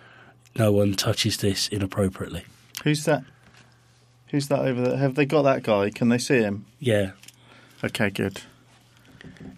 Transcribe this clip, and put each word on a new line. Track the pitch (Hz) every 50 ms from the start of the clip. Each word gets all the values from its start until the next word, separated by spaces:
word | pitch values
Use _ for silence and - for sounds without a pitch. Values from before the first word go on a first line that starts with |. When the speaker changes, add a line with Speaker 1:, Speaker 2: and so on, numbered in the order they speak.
| - - - - - - - _ _ _ _
Speaker 1:
no | - 110 107 104
one | 101 101 101 101
touches | - - 117 104 - - 110 - -
this | - 101 98 - - -
inappropriately. | - 101 98 95 - 104 98 92 92 - - - 80 85 - - - - _ _ - - -
Speaker 2:
Who's | 151 151 151 151
that? | 165 147 - - - - _ _ - - - - _ _ _ _ _ _ _ _ _ _ _ _ _
Who's | - 147 143 143
that | 143 131
over | 135 135 123 120
there? | 123 123 127
Have | 135 139 135 131
they | 147 151
got | 139 160 151 139
that | 139 131 127 -
guy? | - 107 101 101 107
Can | 107 - 123 117
they | 117
see | 120 - - 147 123
him? | 110 101 101 104 - - _ _
Speaker 1:
Yeah. | - 120 107 104 98 95 - - - - - _ - - - - - - - - -
Speaker 2:
Okay, | 110 - - 110 101
good. | 98 - 107 98 98 - - - - _ _ _ _ _ _ _ _ _ _ - - - - - - - - - -